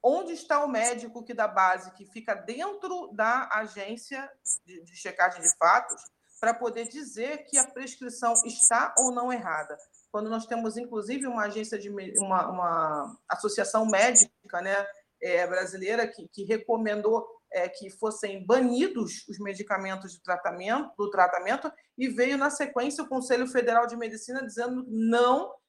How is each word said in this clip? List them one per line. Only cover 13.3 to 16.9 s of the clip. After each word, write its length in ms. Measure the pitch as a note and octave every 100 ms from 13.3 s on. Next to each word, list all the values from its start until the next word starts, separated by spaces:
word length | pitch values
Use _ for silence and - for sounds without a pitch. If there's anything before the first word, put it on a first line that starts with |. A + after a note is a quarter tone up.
| - G#3+ G#3 G3 A3 A3
médica, 760 | F#3+ A#3 A#3 - _ - F3+
né, 260 | F#3+ G3 G3+ - _ _
é, 240 | F3+ F3 F3+
brasileira 600 | F#3 F#3 F#3+ F#3+ A#3 A3+
que, 200 | - D#3+
que 140 | -
recomendou, 840 | G3 A3 - A3 A3